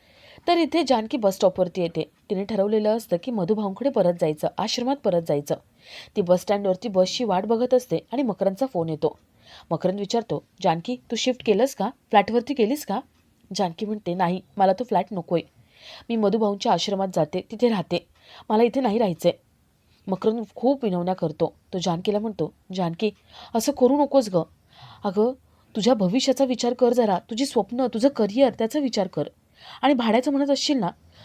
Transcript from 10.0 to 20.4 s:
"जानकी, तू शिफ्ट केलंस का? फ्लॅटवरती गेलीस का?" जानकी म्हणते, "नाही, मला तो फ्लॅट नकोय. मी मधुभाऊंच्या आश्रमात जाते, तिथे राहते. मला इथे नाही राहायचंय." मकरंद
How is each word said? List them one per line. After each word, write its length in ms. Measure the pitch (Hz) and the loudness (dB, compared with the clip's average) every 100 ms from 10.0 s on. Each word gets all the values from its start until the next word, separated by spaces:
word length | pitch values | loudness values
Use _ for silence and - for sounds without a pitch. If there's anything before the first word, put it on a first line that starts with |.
| 202 233 - 147 - - | -2 -2 -2 -6 -8 -4
"जानकी, 340 | 185 165 202 247 - | -2 0 -2 -8 -6
तू 60 | 226 | -4
शिफ्ट 300 | 254 254 - | -2 -2 0
केलंस 280 | 196 269 | 2 2
का? 160 | - 202 - - | 0 -6 -6 0
फ्लॅटवरती 440 | 214 202 233 233 269 | 2 4 0 -2 0
गेलीस 280 | 208 294 - | 0 0 -4
का?" 140 | 208 - _ _ _ - | -8 -8 _ _ _ -10
जानकी 320 | 190 185 165 214 | -4 -4 -4 -8
म्हणते, 280 | 214 180 | -6 -4
"नाही, 260 | 180 175 185 - - | 0 0 -2 -6 2
मला 160 | 190 | 2
तो 120 | 190 | 2
फ्लॅट 220 | 247 185 190 | 0 -2 -2
नकोय. 280 | 190 - 170 - _ _ _ - - - | -6 -2 -4 -4 _ _ _ -20 -16 -6
मी 80 | 233 | 0
मधुभाऊंच्या 560 | 202 220 208 196 233 | 2 2 0 0 0
आश्रमात 360 | 175 - 190 190 | 0 0 -2 -2
जाते, 260 | 180 151 185 - | -2 -2 -4 -8
तिथे 180 | 214 240 | 0 0
राहते. 380 | 208 - 175 - _ _ - - | 0 -2 -4 -6 _ _ -16 -2
मला 120 | 214 | 2
इथे 180 | 240 269 | 2 2
नाही 180 | 254 214 | 0 2
राहायचंय." 340 | 208 160 175 - _ _ _ _ _ _ - | 0 0 -2 -2 _ _ _ _ _ _ -6
मकरंद 360 | 185 220 233 | -2 -2 -2